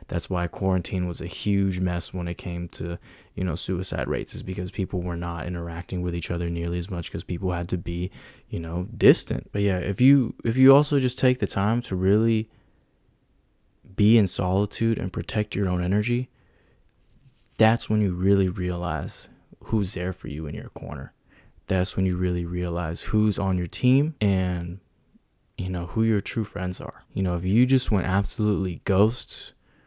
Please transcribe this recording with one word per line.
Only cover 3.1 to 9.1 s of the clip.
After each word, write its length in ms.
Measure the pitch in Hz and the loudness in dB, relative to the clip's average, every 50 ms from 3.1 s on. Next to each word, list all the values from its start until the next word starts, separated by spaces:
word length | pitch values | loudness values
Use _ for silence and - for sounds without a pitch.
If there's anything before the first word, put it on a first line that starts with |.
| - - - _ _ | -20 -20 -20 _ _
you 100 | - 92 | -4 -2
know, 100 | 92 78 | -2 -2
suicide 540 | - - - 95 87 95 - - - 65 - | -4 -2 -4 -2 -2 -2 -4 -4 -4 -2 -2
rates, 260 | 71 60 55 - - | -2 -4 -4 -6 -10
is 80 | 95 101 | -10 -8
because 260 | - 92 98 92 90 | -6 -6 -6 -6 -6
people 320 | - - 95 - - 90 | -4 -4 -4 -2 -2 -4
were 140 | 87 90 87 | -4 -4 -4
not 320 | 85 87 85 85 85 - - | -4 -4 -6 -6 -6 -6 -6
interacting 540 | 90 85 85 85 82 85 87 - 95 90 | -6 -6 -6 -6 -6 -8 -8 -6 -6 -4
with 120 | 87 90 85 | -2 -2 -2
each 160 | 87 - - | -4 -4 -4
other 200 | 87 85 87 85 | -4 -2 -2 -2
nearly 280 | 85 85 85 85 87 90 | -2 -2 -2 -2 -2 -4
as 140 | 85 95 | -4 -4
much 180 | 95 85 82 - | -6 -6 -6 -6
'cause 140 | - 85 - | -8 -8 -6
people 300 | - 90 82 95 90 87 | -6 -6 -4 -2 -2 -2
had 160 | 87 87 87 | -2 -2 -4
to 80 | 92 87 | -4 -4
be, 340 | - - 87 87 90 90 - - - - - - - _ | -4 -4 -4 -4 -4 -6 -8 -12 -20 -20 -20 -20 -14 _
you 100 | 107 90 | -8 -6
know, 300 | 82 82 82 87 90 - - | -6 -4 -4 -4 -4 -6 -2
distant. 540 | - 95 117 | 6 6 6